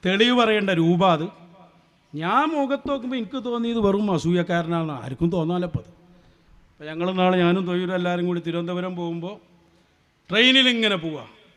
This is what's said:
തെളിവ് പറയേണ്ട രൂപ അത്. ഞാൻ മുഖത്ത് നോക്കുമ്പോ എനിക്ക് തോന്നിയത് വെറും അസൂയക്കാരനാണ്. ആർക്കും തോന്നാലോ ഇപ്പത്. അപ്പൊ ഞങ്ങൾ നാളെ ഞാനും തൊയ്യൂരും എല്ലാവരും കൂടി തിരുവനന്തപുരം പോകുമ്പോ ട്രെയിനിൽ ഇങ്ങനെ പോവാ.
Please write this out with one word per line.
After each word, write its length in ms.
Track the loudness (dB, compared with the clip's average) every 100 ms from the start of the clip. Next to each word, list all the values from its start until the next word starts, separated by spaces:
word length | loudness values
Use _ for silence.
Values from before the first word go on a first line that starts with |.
തെളിവ് 300 | 0 0 2 2
പറയേണ്ട 320 | 2 2 0 2
രൂപ 220 | 2 4 4 2
അത്. 100 | -2 -10 -20 -20 -20 _ _ _ _
ഞാൻ 340 | -8 -2 0 0
മുഖത്ത് 340 | -2 -2 -2 -4
നോക്കുമ്പോ 260 | -6 -4 -6
എനിക്ക് 180 | -6 -8
തോന്നിയത് 360 | -6 -4 -2 0
വെറും 240 | 2 2 0
അസൂയക്കാരനാണ്. 760 | 0 2 0 2 -2 0 -2 -2 -6
ആർക്കും 260 | -10 -2 0
തോന്നാലോ 320 | 0 -2 -2 -4
ഇപ്പത്. 160 | -6 -10 -20 _ -20 _ _ _ -20 _
അപ്പൊ 120 | _ -12
ഞങ്ങൾ 200 | -4 -2 2
നാളെ 160 | 2 4
ഞാനും 200 | 4 2 0
തൊയ്യൂരും 260 | -2 -2 -2
എല്ലാവരും 260 | -2 0 0
കൂടി 100 | -2 -4
തിരുവനന്തപുരം 460 | -6 -4 -6 -6 -6
പോകുമ്പോ 300 | -6 -6 -10 -14 _ _ _ _ _ _ _ _ _
ട്രെയിനിൽ 360 | 4 6 6 4
ഇങ്ങനെ 220 | 2 0 0
പോവാ. 200 | -4 -10 -14 -20 _